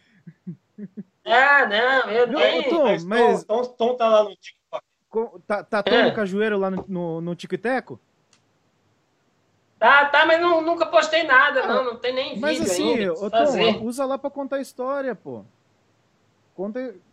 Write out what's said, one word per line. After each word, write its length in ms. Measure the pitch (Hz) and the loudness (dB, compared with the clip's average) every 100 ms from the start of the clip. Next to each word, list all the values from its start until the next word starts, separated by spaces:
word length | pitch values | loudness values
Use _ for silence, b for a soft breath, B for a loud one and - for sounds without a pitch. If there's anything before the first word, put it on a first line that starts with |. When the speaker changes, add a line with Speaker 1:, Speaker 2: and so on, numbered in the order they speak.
| b 196 b b 185 147 _ - 202 - - _ 214 | b _ b b -18 -18 _ -20 -18 -18 -20 _ 0
Speaker 1:
Ah, 400 | 240 277 285 226 | 2 4 4 2
não, 440 | 208 247 269 214 | 0 2 0 0
eu 160 | 226 240 | 0 0
Speaker 2:
Não, 140 | 294 | 2
Speaker 1:
nem 200 | 508 - | 2 2
Speaker 2:
ô, 20 | 539 | 0
Tom, 140 | 339 | 2
Speaker 3:
Mas 200 | 247 170 | 2 0
Speaker 2:
mas 400 | 175 233 226 185 | -2 2 4 2
Speaker 3:
Tom, 180 | - 233 | -2 -4
Tom, 100 | 247 | -4
Tom 220 | - 233 247 | -2 -2 0
tá 120 | 226 | 4
lá 160 | 214 | 4
no 100 | 202 185 | 2 -4
TikTok. 460 | - _ _ 160 _ _ _ | -20 _ _ -14 _ _ _
Speaker 2:
co-, 300 | 226 226 180 - | -6 -6 -10 -6
tá, 160 | 202 | -6
tá 200 | 165 208 | -2 -2
Tom 120 | 196 | 2
Speaker 1:
É. 80 | - | 4
Speaker 2:
no 100 | 120 | 2
Cajueiro 440 | 226 196 202 220 202 | 0 -4 -2 -2 0
lá 120 | 190 | -2
no, 140 | 185 - | -6 -8
no, 320 | 180 175 165 | -8 -6 -6
no 140 | 170 | -8
Tico 200 | 170 175 | -10 -8
e 40 | 180 | -8
Teco? 420 | 226 254 - 120 _ _ _ _ _ _ _ _ _ _ _ _ _ _ _ _ _ - | -4 -4 -6 -20 _ _ _ _ _ _ _ _ _ _ _ _ _ _ _ _ _ 0
Speaker 1:
Tá, 260 | 226 277 277 | 4 6 4
tá, 200 | 285 320 | 4 4
mas 140 | 330 | 4
nu-, 200 | 349 330 | 2 0
nunca 240 | 320 339 320 | 0 -2 2
postei 360 | 330 - 320 | 2 2 -2
nada, 400 | 320 262 294 262 | 4 4 4 0
Speaker 2:
Ah, 20 | 254 | 0
Speaker 1:
não, 180 | 254 | -2
não 120 | 247 226 | -2 -6
tem 160 | 254 | -6
nem 240 | 262 294 196 | -4 -6 -4
Speaker 2:
mas 200 | 294 311 | -4 -2
Speaker 1:
vídeo 120 | 208 | -2
Speaker 2:
assim, 280 | 180 - 247 | -2 0 0
Speaker 1:
ainda, 140 | 190 | -2
Speaker 2:
ô, 160 | 165 202 | -4 -2
Tom, 80 | 220 | 0
Speaker 1:
fazer. 440 | 294 247 226 214 | 2 2 0 0
Speaker 2:
usa 220 | 226 247 | -6 -6
lá 140 | 262 269 | -4 -4
pra 100 | 277 | -8
contar 300 | 285 269 277 | -10 -8 -8
história, 540 | 254 - 254 277 262 | -8 -10 -8 -6 -6
pô. 280 | 202 143 113 98 _ _ _ _ _ _ _ _ _ _ | -8 -12 -14 -16 _ _ _ _ _ _ _ _ _ _
Conta, 260 | - 202 247 254 185 _ | -10 -8 -8 -10 -12 _